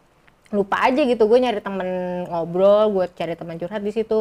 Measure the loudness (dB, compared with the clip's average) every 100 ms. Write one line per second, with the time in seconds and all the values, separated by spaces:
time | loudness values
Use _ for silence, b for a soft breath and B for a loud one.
0 | _ _ _ _ _ -4 -2 0 2 2
1 | 2 2 4 4 2 -2 -4 -6 -4 -4
2 | -4 -6 -6 -6 -2 2 4 6 4 0
3 | -2 -4 -8 -8 -10 -10 -8 -6 -6 -4
4 | -2 -2